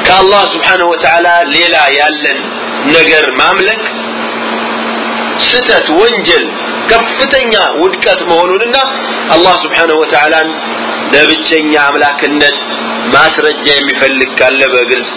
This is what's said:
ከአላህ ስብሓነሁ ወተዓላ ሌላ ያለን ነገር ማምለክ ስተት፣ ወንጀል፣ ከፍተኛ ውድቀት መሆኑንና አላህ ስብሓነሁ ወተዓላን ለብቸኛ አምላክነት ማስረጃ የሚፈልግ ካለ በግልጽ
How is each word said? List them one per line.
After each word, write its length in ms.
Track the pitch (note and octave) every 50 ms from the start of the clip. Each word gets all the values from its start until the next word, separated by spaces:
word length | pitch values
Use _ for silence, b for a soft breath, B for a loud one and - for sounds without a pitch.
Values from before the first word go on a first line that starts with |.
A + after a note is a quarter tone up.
| -
ከአላህ 400 | - F3+ F#3+ F#3+ F#3+ G#3 G3+ G3 F3
ስብሓነሁ 400 | - E3 D3+ - F#3+ F3+ F3 E3+
ወተዓላ 380 | E3 D#3+ - E3 E3 E3+ E3+ F3 F3 E3+ E3+ -
ሌላ 260 | D3 D#3+ F3 F3 E3+ D#3+ D3 C#3
ያለን 480 | C#3 C#3 C#3+ D#3 D#3 D3 - D3 C#3 C3 - - - - - - - - -
ነገር 400 | C#3 D#3 E3 D#3+ D#3+ D#3+ D#3 D3+ C3+ B2+
ማምለክ 480 | C3 D3 E3 F#3 F#3+ F#3 G3+ A3 A3 A3 - - - - - - - - - - - - - - - - - - - - - - - - - - - - - - - -
ስተት፣ 420 | - - B4 - - - - - - D#3
ወንጀል፣ 520 | E3+ G#3 A#3 A#3 A3 F3 D#3 E3+ D3+ A#2+ - - - - - - - - -
ከፍተኛ 680 | A3 A3+ A#3 - - - C4 C4+ C4+ C4+ B3+ A#3 A3 G3+ F3+ C#3+ B2
ውድቀት 460 | C#3 E3 F#3+ F#3+ - G#3 G#3+ F#3+ F#3 E3+
መሆኑንና 520 | F3+ E3+ E3 F3 F3+ F#3 G3 A3+ A#3+ A#3+ C4+ C4 C4 - - - - - - - -
አላህ 260 | D#3+ E3 F3 F#3 F3+ E3+
ስብሓነሁ 400 | D#3 D3+ - D3+ E3 E3 D#3 D#3
ወተዓላን 500 | D#3+ - D#3+ D3+ D3 D#3 D#3+ D#3+ D#3+ D#3+ D#3 D3+ - - - - - - - - - D3
ለብቸኛ 640 | C3+ C#3+ D3+ D3+ D#3 D3+ - - D#3+ D#3+ D#3 D3+ D3+ D3+
አምላክነት 760 | C#3+ C#3+ D3 D3 D3 C#3+ C#3+ - D3+ C#3+ D3 D3 D3 C#3+ C#3 - - - - - - - - - - A#2
ማስረጃ 560 | B2+ C#3 D3+ D#3+ D#3 D#3 D3 D3+ D3 D3 C#3+ D3
የሚፈልግ 600 | C#3+ C#3 C#3 C#3+ C3+ - C3+ C3+ C3+ C3 C3 B2+ A2+
ካለ 260 | A#2 C3 B2+ C3 C3+ C3+ C3
በግልጽ 420 | B2+ B2 B2 A#2+ B2+ B2 A#2+ A2+ A#2